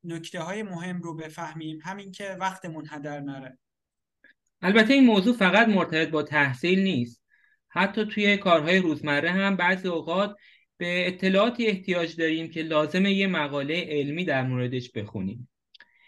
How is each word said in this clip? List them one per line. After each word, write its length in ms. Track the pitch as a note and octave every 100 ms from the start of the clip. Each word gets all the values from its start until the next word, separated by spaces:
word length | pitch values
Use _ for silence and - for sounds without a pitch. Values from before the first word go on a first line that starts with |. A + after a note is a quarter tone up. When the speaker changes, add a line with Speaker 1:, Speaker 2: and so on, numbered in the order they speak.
Speaker 1:
نکته‌های 600 | E3+ E3 E3 F3+ E3 G#3
مهم 380 | G#3 F3 F3+ F3+
رو 140 | E3+ D#3+
بفهمیم، 640 | D#3 D#3 D#3+ D#3 D#3 D#3
همین 280 | D#3+ G3 G3
که 260 | F#3 G3 F#3
وقتمون 460 | F#3+ F#3 F3 D#3+ D3+
هدر 300 | D3+ D3 D3
نره. 380 | C#3+ C3+ C3 - _ _ _ _ _ _ _ _ _ _
Speaker 2:
البته 320 | F3 A3 A3
این 120 | C#4 B3+
موضوع 320 | G#3 G3 A#3+
فقط 300 | F#3 G3 A3+
مرتبط 420 | G3 E3 D#3+ D#3+
با 140 | D3+
تحصیل 560 | D3 D3+ C#3 B2+ E3+ F#3+
نیست. 440 | F#3+ C#3 A#2+ - _ _ _ _ _
حتی 360 | E3+ G3 A3 G#3+
توی 320 | G#3+ G3+ G3+
کارهای 420 | G3 E3 D3+ F#3
روزمره 520 | F3 D3 D3 C#3+ E3
هم 240 | F#3 G3 F#3+
بعضی 320 | F3 F#3 F#3
اوقات 480 | E3 D3+ F3+ G3+ - _ _ _ -
به 300 | F3 F3+ F3+
اطلاعاتی 600 | F#3 F#3+ F#3+ A3+ A#3+ A3+
احتیاج 480 | F#3+ F#3 F3 E3 E3
داریم 340 | D#3+ D#3+ D#3+
که 120 | E3
لازمه 520 | D#3+ D#3 D3+ F#3 G3
یه 140 | G3 G3
مقاله 580 | E3+ C#3+ C#3+ C#3 E3+ D#3+
علمی 360 | D3 C#3+ D#3 F3+
در 180 | C3+
موردش 480 | B2+ B2+ B2 B2+ B2
بخونیم. 580 | A#2 G#2 G#2 F#2+ B2 B2+ _ _ - - _